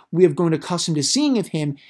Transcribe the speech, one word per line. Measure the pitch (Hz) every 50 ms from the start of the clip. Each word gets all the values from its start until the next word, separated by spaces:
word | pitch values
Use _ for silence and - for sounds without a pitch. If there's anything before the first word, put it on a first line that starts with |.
| _ _
we | 165 170 185
have | 165 143
grown | - 175 165 160
accustomed | 139 - - 175 165 - 175 156
to | 151 135
seeing | - - 240 302 285 254
of | 208 -
him | - - 156 151 147 143 - -